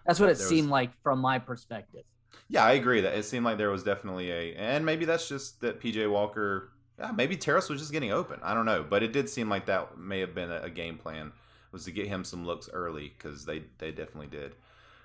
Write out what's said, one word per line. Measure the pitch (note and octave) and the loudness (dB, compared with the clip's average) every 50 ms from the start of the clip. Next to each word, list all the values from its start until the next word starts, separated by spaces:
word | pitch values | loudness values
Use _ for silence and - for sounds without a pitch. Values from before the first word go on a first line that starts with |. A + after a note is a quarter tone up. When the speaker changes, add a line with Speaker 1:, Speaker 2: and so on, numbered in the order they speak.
| - | 0
Speaker 1:
That's | - E3+ F3+ | 2 4 6
what | G#3 F#3 | 8 6
it | D#3+ | 6
Speaker 2:
There | A#2+ F#2+ | 6 4
was | - | 4
Speaker 1:
seemed | E3 D#3+ D3+ C#3+ | 4 4 4 4
like | C#3 C3 B2+ A#2+ - _ - | 4 4 2 2 -2 _ 0
from | D3 C3+ C3 | 0 2 4
my | C3 C3 C3 B2+ | 4 4 2 2
perspective. | - - B2 A2+ - - A#2 G#2 - - - - - _ _ _ _ _ - - - - | 0 -4 -8 -10 -10 -10 -10 -10 -12 -12 -18 -20 -20 _ _ _ _ _ -20 -20 -10 0
Speaker 2:
Yeah, | - C#3 A2 | 4 6 8
I | A2+ C3 | 8 8
agree | C#3+ A#2 B2 B2 A2 F#2 | 8 6 4 4 6 4
that | F#2+ F2+ | 4 2
it | G#2+ G#2+ | 0 -2
seemed | - - B2 A#2+ | -2 -2 0 0
like | A#2+ A2 G2+ | 0 2 2
there | G#2+ G2+ | 0 0
was | G2 F#2+ F2 | 0 0 0
definitely | G2+ G2 - - G2+ F#2 F#2 F2+ F2 | -2 -2 -2 -2 -6 -6 -6 -4 -4
a, | F2 E2+ E2+ E2+ D#2+ | -4 -4 -4 -6 -6
and | D#2+ G2+ A2+ C3+ D3 D#3+ | -6 -2 -2 0 0 0
maybe | D#3+ D#3 D#3+ E3 | 0 0 0 2
that's | D#3 E3 E3 - - | 2 0 0 0 -4
just | C#3+ C#3 - - - - | -6 -8 -8 -10 -8 -4
that | A#2+ A#2+ - - | -4 -4 -4 -2
P | - A#2 G#2+ | -4 -2 0
J | A2 A2 | 2 2
Walker, | G#2 G2+ G2+ G#2 G#2+ - A2 G#2 G2+ G2 F#2 D#2+ - - _ _ _ _ - | 4 4 4 2 2 0 -2 -2 0 -2 -2 -4 -8 -16 _ _ _ _ -10
yeah, | - A3+ A#3 | -8 -4 0
maybe | G#3 A#3+ D#3 F#3+ | 0 0 0 0
Terrace | D#3+ - D#3+ D3 F#3 F3+ - | -2 0 2 2 2 2 0
was | D3 C#3 | -4 -6
just | D#3 D3 C#3+ | -6 -6 -4
getting | D#3 C3+ G#2 G2+ | -4 -2 0 0
open. | D3 F3+ - C#2+ - - | 0 -2 -4 -8 -8 -4
I | F2+ G#2+ | -2 0
don't | A#2 A2+ | 2 2
know, | A2+ G#2 E2+ D#2 D2 | 2 2 2 2 2
but | G2 G2+ A2+ | 2 2 2
it | A2+ A2+ | 2 2
did | C#3 C3+ C3+ | 0 0 0
seem | - B2+ A2+ G#2+ | -2 -4 -2 0
like | G2+ G2 - | 0 0 0
that | - F#2+ F#2 D#2 - - - | 0 0 0 0 -4 -8 -12
may | F2 G2 G2 F#2+ | -10 -6 -4 -2
have | F#2 F2+ E2 | -4 -4 -4
been | F#2 F2 F2 | -4 -4 -4
a, | E2+ D#2+ - | -4 -6 -6
a | F2 | -8
game | D#2+ F2 E2+ E2 E2 D#2 | -8 -8 -8 -8 -8 -10
plan, | - E2 D#2 D#2 D#2 D2+ - - - - - - _ _ - | -10 -10 -8 -8 -10 -12 -14 -16 -20 -20 -20 -20 _ _ -16
was | F#2+ D#2+ | -14 -12
to | F#2 F2 | -8 -6
get | G2+ G#2 G2+ | -6 -4 -4
him | G2+ F#2 F2+ | -4 -6 -6
some | - - F2 F2 | -6 -8 -8 -6
looks | E2+ E2+ D#2 - - - | -4 -6 -6 -8 -8 -8
early, | F#2 F2 E2+ D#2+ D2+ D2 C#2+ - - | -6 -6 -6 -6 -8 -10 -12 -14 -14
'cause | - D#2 D2 C#2 B1 | -14 -14 -12 -12 -10
they, | D#2 D#2 D#2 D#2 - - - | -8 -8 -8 -10 -12 -14 -12
they | D#2 D#2+ | -10 -8
definitely | D2+ D2 D2+ - - D#2 D2+ C#2+ | -8 -8 -10 -12 -12 -14 -14 -12
did. | C#2+ D2 C#2+ C2+ - - _ - - - - - - - | -12 -12 -12 -12 -14 -18 _ -20 -20 -20 -20 -20 -20 -20